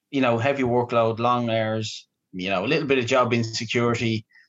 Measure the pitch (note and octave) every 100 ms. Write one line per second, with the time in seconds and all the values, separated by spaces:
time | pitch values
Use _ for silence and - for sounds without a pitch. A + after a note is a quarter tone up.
0 | _ C#3 B2+ A#2 C#3 C3+ B2 A#2+ A#2+ A#2
1 | A2+ A2 A#2+ B2 A#2 A2+ A2 A2 G#2+ -
2 | - _ _ F2+ F#2 F#2 A2 D#3 C#3+ C3
3 | A#2 C3 A#2 A#2 A2+ A2+ A#2 A#2+ A#2+ A#2
4 | A#2 A2 - _